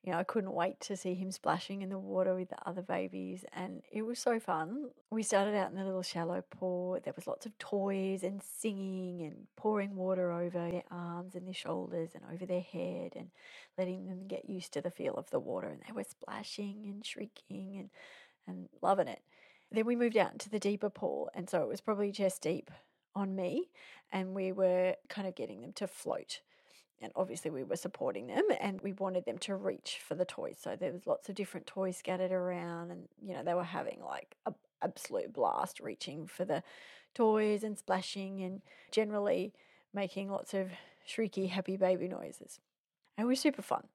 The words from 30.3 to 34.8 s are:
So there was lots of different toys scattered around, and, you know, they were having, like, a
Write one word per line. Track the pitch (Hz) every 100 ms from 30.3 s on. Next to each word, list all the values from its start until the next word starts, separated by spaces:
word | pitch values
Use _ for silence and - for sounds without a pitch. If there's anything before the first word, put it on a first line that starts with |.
| - - -
So | - 98
there | 180
was | 180 -
lots | - -
of |
different | 202 196 175 -
toys | - 190 180
scattered | - 185 185
around, | 185 180 175 175 170 170
and, | 175 - _
you | 202
know, | 180
they | 170
were | 175
having, | 175 170 - -
like, | - - - -
a | - - _ _